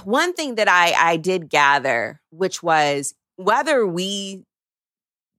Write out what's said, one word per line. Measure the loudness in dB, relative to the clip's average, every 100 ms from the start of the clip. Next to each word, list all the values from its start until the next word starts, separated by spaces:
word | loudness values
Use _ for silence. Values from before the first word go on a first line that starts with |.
| -2
one | -2 0
thing | -4 -6
that | -2 2
I, | 4 4 4
I | 2 0
did | -2 -4 -2
gather, | 2 4 2 0 -2 -4 -10 _
which | -6 -6 -4
was | 0 2 2 -2 -6 -12 _ -8
whether | 0 0 2 0 0
we | -2 -4 -6 -10 -14 -20 _ _ _ _ _ _ _ _